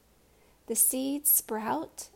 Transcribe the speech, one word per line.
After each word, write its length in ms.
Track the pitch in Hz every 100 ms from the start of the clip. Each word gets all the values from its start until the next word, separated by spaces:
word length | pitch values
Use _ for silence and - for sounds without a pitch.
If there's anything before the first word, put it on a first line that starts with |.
| _ _ _ _ _ _ -
the 100 | 226
seeds 540 | - 262 269 285 -
sprout 760 | - - 220 220 285 - - -